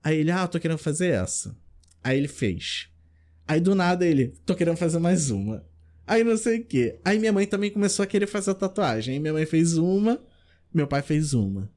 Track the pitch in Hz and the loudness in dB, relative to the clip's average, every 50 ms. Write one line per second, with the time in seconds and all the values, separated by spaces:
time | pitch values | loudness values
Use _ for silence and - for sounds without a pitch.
0 | _ 156 156 156 151 160 175 185 185 175 - 165 165 165 160 156 - 160 147 160 | _ 0 0 2 2 0 0 0 -2 -2 -4 -2 -2 -2 -4 -2 -2 -4 -2 0
1 | 180 180 156 98 90 - - - - 101 110 - - - - - _ _ _ _ | 0 0 0 0 -2 -4 -4 -8 -8 -10 -14 -18 -20 -20 -20 -20 _ _ _ _
2 | - 127 135 139 143 139 - - 135 104 90 - - - - - - _ - - | -4 0 0 0 0 -2 -4 -4 -2 -2 -2 -4 -6 -8 -8 -8 -10 _ -20 -20
3 | _ _ _ _ _ _ _ _ _ - 156 160 170 190 196 190 180 175 180 180 | _ _ _ _ _ _ _ _ _ -2 0 2 2 2 2 2 2 2 2 2
4 | 180 175 156 135 131 131 - - - - 180 - 175 170 165 165 175 165 160 170 | 2 2 4 2 2 0 -4 -10 -4 -4 -2 0 0 0 0 0 0 0 0 2
5 | 165 170 185 175 151 135 110 98 98 104 110 98 - - - - - - - - | 2 2 2 2 0 -2 -2 -2 -4 -4 -6 -8 -12 -18 -20 -20 -20 -20 -20 -20
6 | - - 214 226 233 233 226 220 226 240 226 226 226 - - 127 123 120 - - | -4 0 2 2 4 2 0 0 0 0 -2 -2 -2 -2 0 0 0 0 -2 -4
7 | - 180 202 220 220 220 208 190 202 202 - 196 208 208 208 202 202 196 - - | 0 0 2 2 2 2 2 2 2 0 0 -2 -2 -2 0 0 0 0 0 0
8 | 202 196 - 202 202 196 - 208 190 196 190 190 196 185 185 - 196 143 113 113 | -2 0 0 0 0 0 -2 -4 -2 -2 -2 -2 -4 -4 -2 0 0 0 0 -2
9 | 110 127 131 143 151 156 156 156 160 156 165 160 170 165 165 160 165 180 190 196 | -2 -4 -4 -4 -2 -2 -2 -2 -2 0 2 2 2 4 2 2 2 2 2 2
10 | 208 220 240 302 - - _ _ _ _ _ _ _ _ - 165 147 139 139 139 | 2 2 0 0 -4 -18 _ _ _ _ _ _ _ _ -2 -2 0 0 -2 -4
11 | 143 - 156 151 156 147 135 120 104 98 98 98 98 104 _ | -2 0 0 0 0 0 0 0 0 0 -2 -6 -8 -10 _